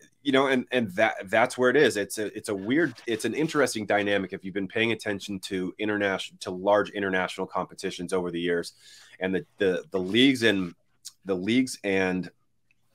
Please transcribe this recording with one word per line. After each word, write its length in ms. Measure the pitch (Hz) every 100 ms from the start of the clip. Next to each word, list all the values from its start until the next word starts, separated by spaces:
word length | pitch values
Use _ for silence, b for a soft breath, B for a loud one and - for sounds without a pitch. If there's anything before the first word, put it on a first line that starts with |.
| _ _
you 80 | 139
know, 160 | 131 139
and, 180 | 131 120
and 200 | 127 107 90
that, 340 | 110 - 95
that's 280 | 110 123 -
where 120 | 127
it 80 | 135
is. 200 | 131 101
It's 200 | 101 -
a, 180 | 104 107
it's 140 | -
a 60 | 98
weird, 400 | 101 147 160 - -
it's 180 | 107 117
an 100 | 120
interesting 500 | 160 151 127 113 101
dynamic 480 | 104 101 101 92
if 100 | 92
you've 120 | 95 98
been 120 | 95
paying 240 | 110 113
attention 480 | 110 107 101 - 98
to 320 | - 92 90 -
international, 600 | 107 104 101 92 - -
to 100 | 104
large 380 | 90 98 104 95
international 580 | 104 98 92 90 - 92
competitions 640 | 95 85 90 95 87 85
over 200 | 92 87
the 100 | 85
years, 320 | 87 87 85 - B B B B
and 140 | 95
the, 120 | 92 - -
the, 260 | 98 87 -
the 80 | 95
leagues 440 | 92 113 135 127
and 300 | 113 98 90 - _ _ - - 95
the 100 | 92
leagues 420 | 98 123 131 -
and, 480 | 101 95 92 92 82 _ _ _ _ _ _